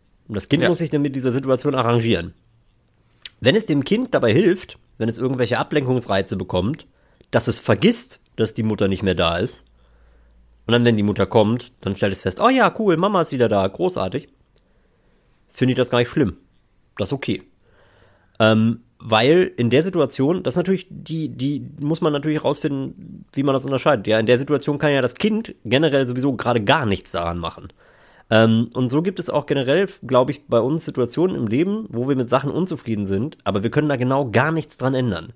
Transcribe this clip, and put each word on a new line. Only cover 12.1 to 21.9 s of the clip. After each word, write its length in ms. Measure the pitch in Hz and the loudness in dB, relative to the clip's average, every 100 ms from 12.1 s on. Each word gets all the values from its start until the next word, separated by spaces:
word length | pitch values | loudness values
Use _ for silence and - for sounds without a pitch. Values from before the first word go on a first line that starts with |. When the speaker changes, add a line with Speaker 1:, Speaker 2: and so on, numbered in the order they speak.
Speaker 1:
es 80 | 95 | -2
fest, 180 | 95 - | -4 0
„Oh 100 | 220 | 2
ja, 220 | 262 196 - | 4 2 2
cool, 200 | 214 160 | 0 2
Mama 240 | 196 196 | 2 0
ist 100 | 156 | 0
wieder 160 | 135 113 | 0 2
da, 160 | 101 95 | 2 0
großartig.“ 640 | - 180 180 95 131 - _ _ _ _ _ _ _ _ _ _ _ _ | -2 -4 -4 -6 -6 -10 _ _ _ _ _ _ _ _ _ _ _ _
Finde 200 | - 131 | -2 0
ich 60 | 123 | 2
das 120 | 120 | 2
gar 80 | 120 | 2
nicht 120 | 120 | 0
schlimm. 280 | 160 107 - _ _ _ _ _ - | 0 0 -2 _ _ _ _ _ -8
Das 120 | 98 | -6
ist 40 | |
okay. 280 | 139 - 98 - _ _ _ _ _ _ _ _ - | -4 -4 -6 -8 _ _ _ _ _ _ _ _ 2
Ähm, 420 | 110 110 113 113 _ _ | 4 4 2 -2 _ _
weil 520 | 113 110 127 175 - - | 0 2 4 4 2 0
in 140 | 117 | 2
der 100 | 127 | 2
Situation, 640 | 180 175 135 - 135 180 | 2 0 -2 0 0 0
das 100 | - | -2
ist 40 | 175 | -2
natürlich, 280 | 175 190 - | 0 -2 -4
die, 380 | - - 160 147 | -16 -8 -6 -6
die 360 | 123 135 143 127 139 | -4 -4 -4 -8 -6
muss 220 | 143 | -4